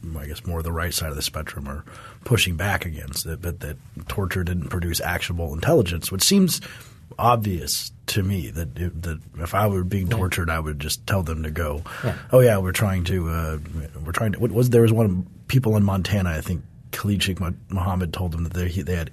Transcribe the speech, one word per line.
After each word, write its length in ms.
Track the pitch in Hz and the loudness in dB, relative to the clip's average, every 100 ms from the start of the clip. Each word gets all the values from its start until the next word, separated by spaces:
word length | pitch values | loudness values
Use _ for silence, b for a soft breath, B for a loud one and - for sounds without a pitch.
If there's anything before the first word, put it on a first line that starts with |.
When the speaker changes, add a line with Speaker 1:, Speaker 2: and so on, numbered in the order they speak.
| 82 78 | -10 -8
Speaker 1:
I 80 | 73 | -8
guess, 180 | 78 | -8
more 180 | - 82 | -6 -4
the 100 | 80 | -2
right 200 | 82 85 | -2 -2
side 160 | - 78 | -2 -4
of 80 | 73 | -4
the 60 | |
spectrum 440 | - 78 76 - 69 | -6 -6 -8 -8 -8
are 180 | 71 B B B B | -10 B B B B
pushing 320 | - 117 - 82 | 0 2 2 0
back 280 | 101 92 | 0 -2
against 400 | 87 76 69 69 | -2 -8 -8 -8
it, 160 | 78 82 | -6 -6
but 200 | 85 85 | -6 -6
that 180 | 71 76 - - - | -8 -10 -14 -14 -8
torture 360 | - 95 95 | -4 -2 0
didn't 240 | 87 90 69 | 0 -2 -2
produce 320 | 90 85 82 | -2 -2 -2
actionable 540 | - 87 - 87 82 | -2 -2 -2 -4 -4
intelligence, 580 | 76 107 160 90 85 - | -2 4 4 4 0 -4
which 100 | 95 | 0
seems 380 | - 202 185 - B B B B - - | 4 6 6 2 B B B B -14 0
obvious 720 | 113 120 104 87 - - - - - | 4 4 2 -2 -2 -4 -6 -10 -4
to 140 | 104 | 0
me 280 | 95 95 110 | 0 0 -2
that 280 | 82 82 78 | -6 -6 -4
it, 240 | 87 82 | -4 -4
that 180 | 85 78 - - | -6 -6 -10 -8
if 160 | 82 | -4
I 140 | 107 104 | 2 2
were 160 | 98 | 2
being 240 | 90 101 90 | 0 0 0
Speaker 2:
Yeah. 80 | - | 2
Speaker 1:
tortured, 340 | 92 92 85 | 0 0 0
I 100 | 80 | 0
would 200 | 78 73 | -2 -4
just 260 | 76 - - | -4 -6 -2
tell 160 | 98 | 0
them 200 | 80 80 | 0 -4
to 60 | 78 | -4
go. 320 | 78 78 73 B B | -4 -2 -4 B B
Speaker 2:
Yeah. 100 | 120 87 B | -4 -4 B
Speaker 1:
"Oh 100 | 127 | 8
yeah, 180 | 123 101 | 8 6
we're 140 | 92 | 2
trying 320 | 87 104 92 | 0 2 2
to, 240 | 85 92 80 | 0 0 0
uh, 300 | 82 80 78 80 80 73 - | -2 -2 -4 -6 -8 -10 -10
we're 80 | 76 | -6
trying 200 | 82 113 | -2 0
to," 80 | - | 0
what 120 | 113 | 0
was, 160 | 95 127 | 2 4
there 120 | 117 | 8
was 100 | 113 | 8
one, 340 | 110 110 92 90 - - | 6 4 2 -2 -8 0
people 280 | 131 117 107 | 2 4 4
in 60 | |
Montana, 480 | 101 95 85 107 90 | 4 2 0 2 2
I 100 | 78 | 0
think 200 | 78 85 - - - | -2 -4 -6 -18 -12
Khalid 300 | - 101 101 | -4 0 0
Sheikh 180 | 95 87 | 0 -2
Mo-, 140 | 85 90 - | -2 -4 -4
Mohammed 420 | 95 92 92 87 | -2 0 0 -2
told 200 | 76 92 | -2 -2
them 120 | 80 | -2
that 80 | 85 | -4
they, 160 | 87 90 | -2 -2
he, 140 | 90 | -2
they 120 | 78 90 | -2 -2
had 120 | 78 | -4